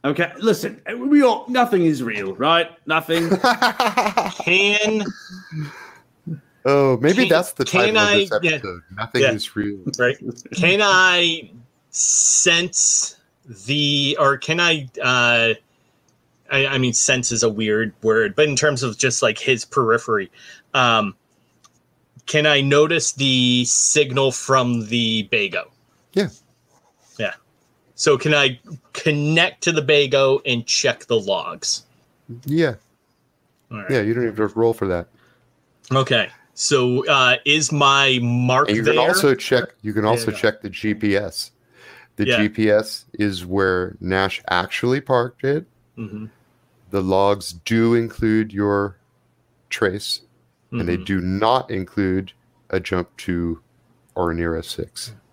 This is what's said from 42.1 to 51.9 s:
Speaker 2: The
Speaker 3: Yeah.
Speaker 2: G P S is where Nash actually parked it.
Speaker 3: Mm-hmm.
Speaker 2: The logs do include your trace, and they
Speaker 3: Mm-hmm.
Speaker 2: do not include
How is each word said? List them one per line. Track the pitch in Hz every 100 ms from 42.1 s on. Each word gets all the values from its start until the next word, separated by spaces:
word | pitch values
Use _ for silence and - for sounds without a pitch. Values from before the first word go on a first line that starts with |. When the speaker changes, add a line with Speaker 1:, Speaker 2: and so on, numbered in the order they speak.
| -
Speaker 2:
The | 104
Speaker 3:
Yeah. | 120
Speaker 2:
G | 104
P | 107 107
S | 104 110 - -
is | - 104 92 90
where | 98 95 92 90 -
Nash | 90 92 95 - -
actually | 87 95 - 123 135
parked | - 127 123 - 135
it. | 147 175 _ _ -
Speaker 3:
Mm-hmm. | 107 107 110 _ _ _ _ _ _
Speaker 2:
The | 98
logs | 95 95 98 101 -
do | 85 - 113 113 117
include | 117 - 113 110 110
your | 98 104 101 101 95 _ _ _ _ _ _ _
trace, | - 104 98 - - _ _ _ _ _
and | - 85
they | 87
Speaker 3:
Mm-hmm. | 90
Speaker 2:
do | 95
not | 90 95 110 127 127
include | 117 92